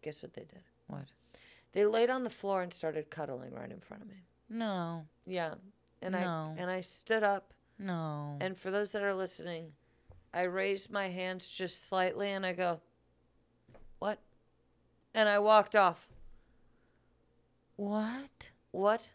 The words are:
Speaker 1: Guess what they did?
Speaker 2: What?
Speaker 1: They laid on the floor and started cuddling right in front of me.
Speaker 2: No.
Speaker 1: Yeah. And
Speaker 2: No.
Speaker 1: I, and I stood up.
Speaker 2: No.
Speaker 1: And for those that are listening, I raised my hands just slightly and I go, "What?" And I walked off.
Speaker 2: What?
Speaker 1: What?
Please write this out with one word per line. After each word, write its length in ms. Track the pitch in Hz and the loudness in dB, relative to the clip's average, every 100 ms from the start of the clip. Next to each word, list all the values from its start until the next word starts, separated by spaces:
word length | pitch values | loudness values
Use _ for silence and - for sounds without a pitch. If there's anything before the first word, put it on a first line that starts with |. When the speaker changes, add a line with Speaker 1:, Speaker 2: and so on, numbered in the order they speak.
Speaker 1:
Guess 200 | - - | -10 -12
what 100 | - | -14
they 100 | - | -14
did? 180 | - - _ _ _ | -18 -20 _ _ _
Speaker 2:
What? 240 | 143 135 _ _ - - - _ | -14 -14 _ _ -20 -20 -20 _
Speaker 1:
They 120 | 190 208 | 2 4
laid 240 | 226 240 | 6 4
on 140 | 254 | 2
the 60 | 247 | -2
floor 320 | - 196 190 | -4 -2 0
and 120 | 180 | -2
started 360 | 170 160 156 151 | -4 -4 -4 -6
cuddling 440 | - 147 127 127 | -8 -6 -6 -10
right 180 | 131 120 | -12 -12
in 80 | - | -14
front 240 | - - | -16 -18
of 60 | 208 | -16
me. 140 | 190 180 _ _ | -20 -20 _ _
Speaker 2:
No. 580 | 226 226 190 170 170 156 _ - | -6 -2 -2 -4 -6 -10 _ -8
Speaker 1:
Yeah. 300 | 185 165 - 190 _ _ _ | -4 -4 -6 -18 _ _ _
And 120 | 185 | -4
Speaker 2:
No. 400 | 185 185 165 156 160 | -2 0 -2 -6 -6
Speaker 1:
I, 40 | |
and 80 | 180 | -4
I 100 | 185 | -4
stood 420 | 185 - - 226 | -4 -8 0 2
up. 300 | 214 196 - - _ _ | 4 2 -2 -20 _ _
Speaker 2:
No. 580 | 196 175 160 147 147 143 | -4 -2 -2 -4 -6 -4
Speaker 1:
And 180 | 185 190 | -4 -4
for 140 | 190 | -2
those 200 | 196 208 | -2 0
that 80 | 214 | 0
are 100 | 202 | 0
listening, 600 | 190 190 - 170 165 160 147 _ _ _ - _ | 0 -2 -4 -8 -8 -10 -18 _ _ _ -20 _
I 80 | 175 | -2
raised 460 | 180 185 196 196 - | 0 0 0 0 -2
my 160 | 202 190 | -2 -2
hands 400 | 180 185 185 - | -2 -4 -4 -8
just 360 | - 185 - - | -6 -4 -4 0
slightly 420 | 190 185 - 202 | 2 2 0 -2
and 160 | 196 190 | -2 -2
I 80 | |
go, 280 | 180 180 165 _ _ _ _ _ _ _ _ _ - - - | 0 0 0 _ _ _ _ _ _ _ _ _ -20 -20 -6
"What?" 200 | 202 214 _ _ _ _ _ _ _ _ _ | -4 -4 _ _ _ _ _ _ _ _ _
And 140 | 220 214 | 4 6
I 120 | 208 | 6
walked 360 | 208 214 208 214 | 10 8 10 6
off. 320 | 190 170 - - - - _ _ _ _ _ _ _ _ _ _ _ _ _ - | 6 4 -12 -20 -20 -20 _ _ _ _ _ _ _ _ _ _ _ _ _ -8
Speaker 2:
What? 720 | 202 208 214 247 277 _ - _ _ | -2 -2 -2 -6 -10 _ -20 _ _
Speaker 1:
What? 380 | - 196 226 - | 2 4 4 0